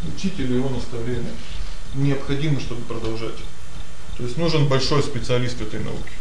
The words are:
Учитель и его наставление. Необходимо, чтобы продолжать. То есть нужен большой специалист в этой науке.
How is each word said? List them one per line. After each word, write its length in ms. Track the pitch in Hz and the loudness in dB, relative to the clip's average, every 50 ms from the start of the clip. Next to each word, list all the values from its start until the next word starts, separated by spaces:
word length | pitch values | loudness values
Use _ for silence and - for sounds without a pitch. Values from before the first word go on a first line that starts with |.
| - 160 151 | 0 0 0
Учитель 380 | - - 190 - - 131 127 123 | 0 0 0 0 0 0 2 2
и 40 | |
его 120 | 123 131 135 | 2 0 0
наставление. 640 | 127 113 - - - 117 113 123 127 117 95 98 - - - - - - - - - - - - - | 0 0 0 0 0 0 0 0 0 0 0 0 -2 -2 -2 -2 -2 -2 0 0 0 0 0 0 0
Необходимо, 680 | 135 139 143 139 135 - - 139 135 143 160 143 131 | 2 2 2 2 0 0 0 0 0 2 2 0 0
чтобы 220 | - - 120 117 117 | 0 0 0 0 0
продолжать. 560 | - 117 - 110 110 113 110 113 - - - - - - - - - - - - - - - - - - - | -2 -2 -2 0 0 0 0 0 -2 -2 -2 -2 -2 -2 -2 -2 -2 -2 -2 -2 -2 -2 -2 -2 -2 0 0
То 60 | 123 | 0
есть 120 | 123 123 | 0 0
нужен 320 | 160 170 165 156 156 139 135 | 0 0 2 2 2 2 2
большой 340 | 131 131 131 - 156 143 - | 2 2 2 2 2 2 2
специалист 540 | - - 117 110 - 127 123 127 123 120 | 0 0 0 0 2 2 2 2 0 0
в 60 | - 107 | 0 0
этой 180 | 107 104 107 | 0 0 0
науке. 320 | - - - - - - - - | -2 -2 -2 -2 -2 -2 -2 -2